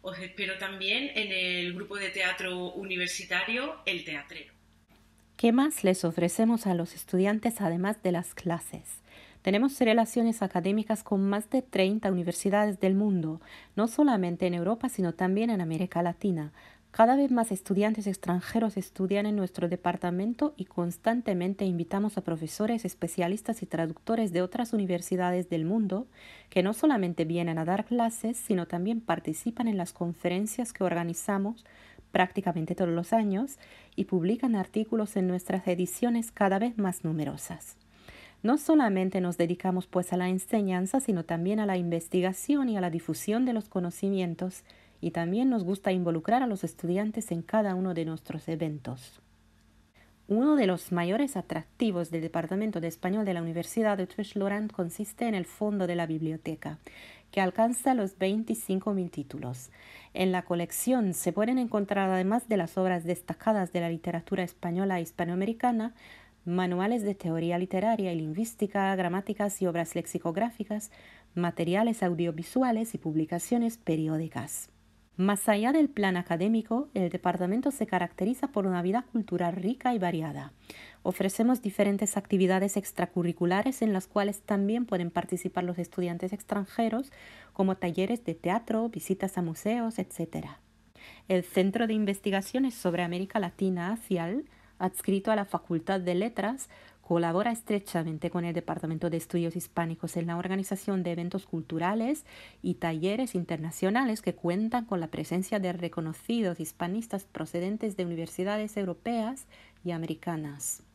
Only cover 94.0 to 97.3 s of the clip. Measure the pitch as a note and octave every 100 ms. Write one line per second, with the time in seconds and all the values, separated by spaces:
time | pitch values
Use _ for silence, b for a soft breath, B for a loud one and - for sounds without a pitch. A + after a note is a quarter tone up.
94 | - F3 E3 A#3+ D#4 B B _ F#3 -
95 | - G3 G3 G#3+ G3 E3+ - E3+ E3 G3
96 | F3+ F3+ A3 - G3+ C4+ - B B B
97 | - E3+ E3+